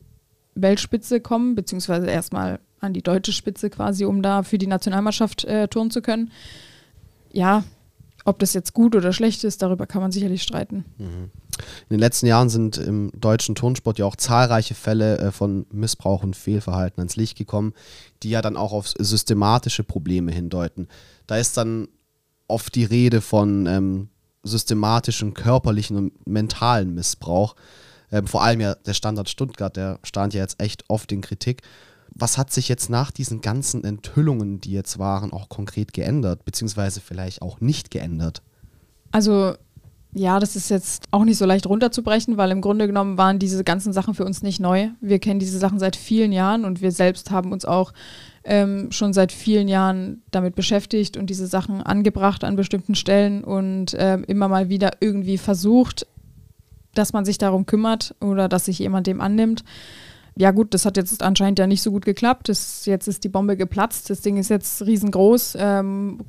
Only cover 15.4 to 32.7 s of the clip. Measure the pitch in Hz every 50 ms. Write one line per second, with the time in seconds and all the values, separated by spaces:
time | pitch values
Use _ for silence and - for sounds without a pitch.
15.4 | 101 101 98 98 - - 104 104 110 110 - - - 98 98 92 95 95 92 -
16.4 | - 95 107 104 - 92 90 92 92 90 - - 87 85 - 113 110 - - -
17.4 | 104 - - 104 104 107 - - - - - - - - _ - - 107 113 113
18.4 | - - - 80 107 101 107 104 98 - - - 104 95 110 107 - - 113 101
19.4 | 101 104 113 123 - 120 - - 101 - - 95 73 90 92 90 87 87 90 87
20.4 | 87 82 92 90 85 82 - - 85 - - - - _ _ _ _ - 107 110
21.4 | - - - 123 113 113 113 113 104 - _ _ _ _ _ _ _ _ _ _
22.4 | _ - 113 113 - - - 123 117 101 113 120 123 123 117 110 - - 110 104
23.4 | 104 104 101 98 92 85 92 98 98 95 95 95 98 - _ _ _ _ _ _
24.4 | - 101 113 110 - - 113 107 104 107 113 117 - 120 110 - 110 104 - -
25.4 | - 117 127 127 - 120 104 104 101 - 104 101 98 - _ _ - - 104 107
26.4 | 107 107 - - 113 120 120 107 95 90 85 87 85 - - - - 82 87 92
27.4 | 104 107 - _ - - - - - - - _ _ - 107 104 98 - - 95
28.4 | 101 117 117 113 107 101 - _ - 104 98 - - 107 110 101 98 - - -
29.4 | 135 131 - - 101 92 - 95 95 95 92 - - - - 101 98 101 98 95
30.4 | 95 - - - 104 104 - - - - 110 107 - - 104 98 98 - 98 -
31.4 | - 127 127 - _ - - - - - _ _ _ _ - - - 123 - -
32.4 | - - - 131 123 -